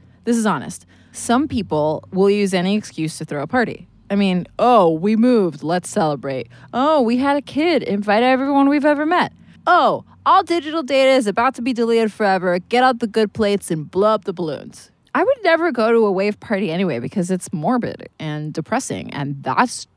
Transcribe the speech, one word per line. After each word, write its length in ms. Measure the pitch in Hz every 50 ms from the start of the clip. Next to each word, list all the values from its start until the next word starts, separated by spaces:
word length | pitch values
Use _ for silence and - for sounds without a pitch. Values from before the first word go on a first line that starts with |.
| _ - _ _ -
this 120 | 226 240
is 100 | 233 214
honest, 400 | 208 165 131 - - - - - _ - _ _ _
some 340 | - - - - 233 262 311
people 560 | - - 233 180 - 156 151 147 156 151 - - -
will 200 | - 185 196 196
use 220 | 202 208 202 190 190
any 200 | 180 175 190 208
excuse 440 | 214 - - - - 156 156 - -
to 60 | 156
throw 180 | - 147 147
a 40 | -
party. 400 | - 240 254 226 - - - - _ _ _ _ -
I 60 | 202
mean, 320 | 202 202 190 180 180 - - _ -
"Oh, 320 | 214 247 247 214 180 165
we 240 | 165 160 175 208 220
moved, 480 | 214 233 254 247 220 190 170 143 -
let's 260 | - 151 175 180 - -
celebrate. 600 | - 202 170 151 147 127 139 139 135 131 - - - - - - -
Oh, 280 | 240 269 311 320 294
we 160 | 240 220 240 247
had 180 | 277 277 285
a 60 | 294
kid, 420 | 277 - - 277 320 349 320 240 -
invite 400 | - 196 202 202 208 202 220 247
everyone 440 | 254 262 254 269 277 285 277 277 277
we've 160 | 294 294 262
ever 220 | 302 294 277 302
met. 260 | 311 359 330 285 - - - - - - - -
Oh, 400 | - 359 330 269 214 151 - - - - - -
all 160 | 277 339 381
digital 400 | 392 - 339 339 277 311 302 330
data 280 | 269 247 277 269 269 262
is 140 | 269 254 220
about 280 | 202 185 233 233 262 247
to 80 | -
be 100 | 233 262
deleted 400 | 233 233 233 226 233 226 226 214
forever. 460 | - - 214 196 190 185 180 180 175 185
Get 260 | - - 226 247 254
out 140 | 262 254 240
the 60 | 240
good 260 | 202 - 220 214 202
plates 380 | - - 214 202 202 190 - -
and 200 | 175 156 147 139
blow 180 | - 185 208 214
up 160 | 220 214 -
the 80 | 202
balloons." 580 | 175 175 175 156 139 - - - - - - _ _ _ _ _ -
I 100 | 277 370
would 120 | 494 571 494
never 300 | 403 339 330 320 339 339
go 200 | 240 - 214 233
to 140 | 233 233 220
a 60 | 202
wave 260 | 185 190 196 208 202 -
party 300 | - - 214 185 208 156
anyway 280 | 160 180 196 170 127 120
because 320 | 117 - - 202 175 180
it's 220 | 185 180 - -
morbid 560 | - 156 151 175 254 240 - - - - - - _ -
and 340 | 156 156 151 151 151 151
depressing, 600 | - 165 156 - 220 262 - - 196 92 - -
and 300 | - 147 143 143 143 139
that's 440 | 135 127 - - 254 240 - - - _ _